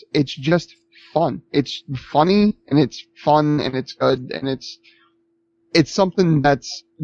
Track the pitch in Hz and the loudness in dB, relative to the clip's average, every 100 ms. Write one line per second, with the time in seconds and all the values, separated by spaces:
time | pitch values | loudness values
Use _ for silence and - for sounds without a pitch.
0 | - - 139 - 135 175 - _ _ _ | -4 -2 -2 -4 0 0 -2 _ _ _
1 | - - 165 - - 139 139 - - 131 | -8 -2 -2 -4 -4 -2 -2 -6 -12 -12
2 | - 143 165 202 208 - _ 143 131 - | -4 0 2 4 2 0 _ 2 2 -2
3 | - _ - 151 151 151 107 131 131 - | -20 _ 0 2 2 0 -2 -6 -8 -4
4 | 131 131 127 - 135 131 - - _ _ | -2 -2 -4 -8 -6 -8 -10 -20 _ _
5 | _ _ _ _ _ _ _ 170 151 - | _ _ _ _ _ _ _ 0 0 0
6 | 190 190 180 156 139 143 - - - - | 0 2 2 2 2 0 -4 -18 -18 -10